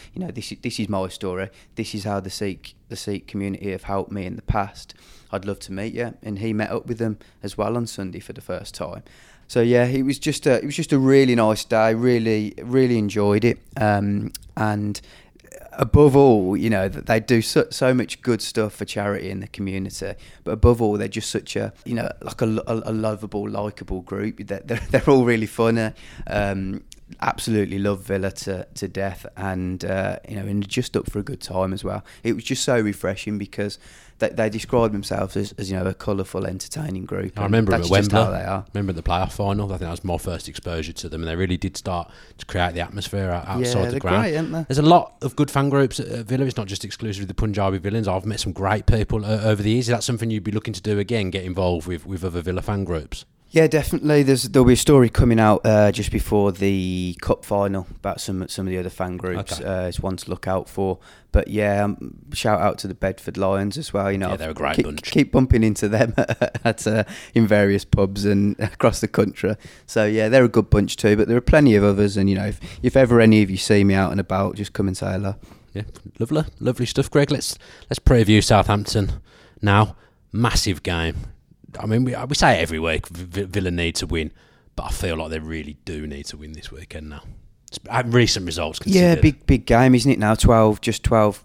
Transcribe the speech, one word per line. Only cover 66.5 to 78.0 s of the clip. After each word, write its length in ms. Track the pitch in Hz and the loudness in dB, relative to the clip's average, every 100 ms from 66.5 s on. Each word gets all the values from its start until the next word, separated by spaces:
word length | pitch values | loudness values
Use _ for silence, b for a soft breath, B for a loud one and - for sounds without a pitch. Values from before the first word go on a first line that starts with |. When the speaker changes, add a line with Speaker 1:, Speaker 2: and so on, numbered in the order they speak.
| - | -2
Speaker 1:
at, 240 | 117 110 107 | -4 -2 -2
uh, 180 | 110 101 B B | 0 -2 B B
in 140 | 113 107 | 2 4
various 400 | 104 98 101 - | 4 4 2 2
pubs 400 | - 98 98 101 | 2 2 0 2
and 280 | 101 101 - | 2 2 0
<laughs> 40 | |
across 400 | 104 - 120 - | -6 2 2 2
the 80 | 110 | -2
country. 480 | - 104 - 95 107 B B - | 0 0 0 -2 -2 B B -6
So 180 | 117 | 0
yeah, 240 | 107 110 110 | 2 2 4
they're 160 | 131 | 6
a 40 | 120 | 6
good 200 | 117 98 | 4 4
bunch 280 | 104 101 - | 4 2 2
too. 200 | 107 107 | 2 4
But 100 | 107 | 4
there 80 | 120 | 2
are 20 | |
plenty 340 | - 151 143 | 4 6 8
of 80 | 104 | 6
others, 360 | 101 98 104 101 | 6 4 2 2
and, 100 | 98 | 0
you 80 | 95 | 0
know, 120 | 104 | -2
if, 120 | 101 B B | -6 B B
if 160 | 127 135 | 2 4
ever 200 | 123 117 | 6 6
any 240 | 110 107 | 8 6
of 60 | 98 | 4
you 80 | 95 | 0
see 260 | - 104 | 2 4
me 120 | 98 | 4
out 160 | 95 95 | 4 2
and 100 | 98 | -2
about, 360 | 92 95 98 95 | -2 -2 -2 -4
just 180 | 101 | -10
come 140 | - 98 | -4 -4
and 80 | 95 | -2
say 160 | 95 | -4
hello. 240 | 95 98 98 B B B | -4 -6 -8 B B B
Speaker 2:
Yeah, 120 | 98 107 - - - | -12 -12 -14 -18 -8
lovely, 240 | 120 151 156 - | -4 -2 -4 -6
lovely 240 | 113 123 | -4 -4
stuff, 260 | 123 - - | -4 -2 0
Greg. 200 | 147 143 | 2 2
Let's, 260 | 147 - - B B B | 0 -4 -10 B B B
let's 100 | |
preview 460 | - | 0